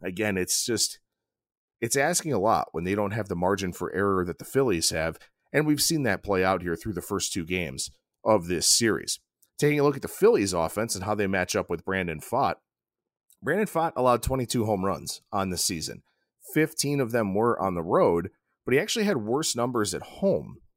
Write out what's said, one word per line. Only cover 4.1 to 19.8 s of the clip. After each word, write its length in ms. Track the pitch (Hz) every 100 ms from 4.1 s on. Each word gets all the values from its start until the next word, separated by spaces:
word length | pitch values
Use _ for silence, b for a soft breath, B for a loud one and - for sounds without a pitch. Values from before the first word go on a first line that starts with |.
| 95
that 140 | 87 82
the 60 |
Phillies 460 | - 131 131 87 -
have. 280 | 87 80 90 b b b
And 140 | 143 151
we've 140 | 147
seen 200 | - 160
that 220 | 123 92
play 200 | 101 95
out 180 | 92 95
here 120 | 87
through 200 | 82 113
the 60 | 87
first 320 | - 98 -
two 120 | 98
games 480 | 82 92 82 65 - - _ _
of 240 | - 110 85
this 180 | 85 -
series. 540 | - 117 87 - - _ _ _ -
Taking 220 | 147 147
a 60 |
look 100 | 143
at 80 | 139
the 60 | -
Phillies 440 | - 226 214 98
offense 440 | 90 82 101 120 98
and 80 |
how 100 | 95
they 140 | 104 98
match 260 | 95 90
up 160 | 107 87
with 140 | 85
Brandon 340 | - 95 87 78
Pfaadt. 380 | - 123 113 - _ _ _ _ _ _ _ _
Brandon 280 | 120 185 208
Pfaadt 240 | 165 165
allowed 260 | - 127 120
twenty-two 420 | - 131 123 123
home 200 | 107 101
runs 360 | 95 85 - - _
on 180 | 104 95
the 60 | 87
season. 460 | - 87 67 50 _ _ _ _ -
Fifteen 480 | 151 151 - 143 143
of 120 | 120
them 220 | 120 104
were 260 | 95 117 113
on 140 | 95
the 80 | 87
road, 480 | 82 147 143 85 90 - _ _
but 100 | -
he 60 | 131
actually 240 | 214 233
had 140 | 208 156
worse 360 | 107 131 156
numbers 400 | 120 123 120